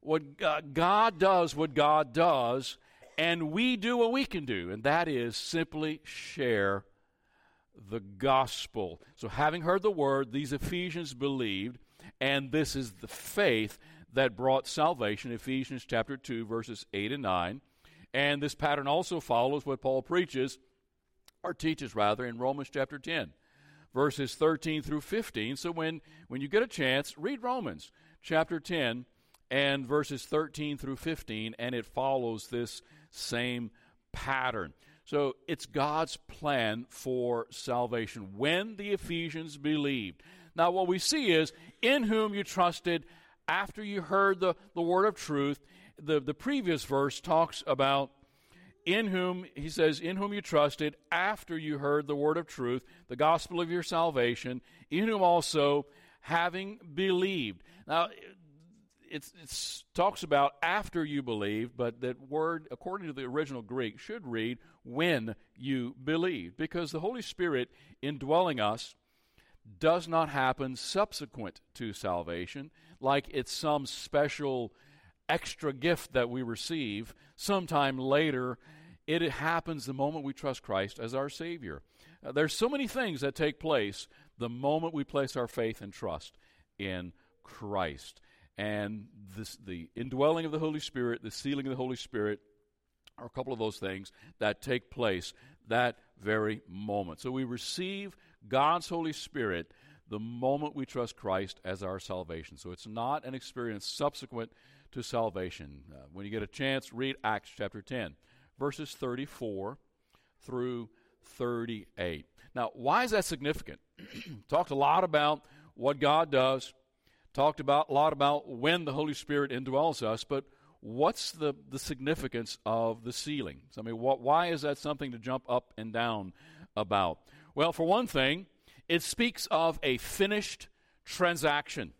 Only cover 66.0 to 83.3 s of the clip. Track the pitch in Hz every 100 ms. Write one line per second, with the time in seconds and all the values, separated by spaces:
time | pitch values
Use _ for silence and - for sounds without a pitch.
66 | 131 160 180 151 87 101 156 170 165 160
67 | 180 247 - - 180 139 123 - - -
68 | 139 147 131 160 180 135 104 113 - -
69 | _ _ _ _ _ _ 110 98 156 175
70 | 160 165 156 143 131 131 135 127 - 190
71 | 208 - 143 - 104 - _ - 117 98
72 | 101 90 85 85 95 143 139 _ - -
73 | 131 143 - 127 123 - 160 151 135 -
74 | - 151 147 - 143 131 113 _ - -
75 | - _ _ - - - 156 135 151 170
76 | - 131 120 123 123 113 - 165 127 101
77 | 113 - _ _ - 196 175 160 139 131
78 | 131 139 160 131 127 123 - - - -
79 | - 165 165 131 151 170 160 160 120 131
80 | 143 160 139 131 143 127 - 95 101 -
81 | 113 127 143 - 165 170 117 73 - _
82 | - - - 131 156 - 233 285 262 254
83 | 240 147 139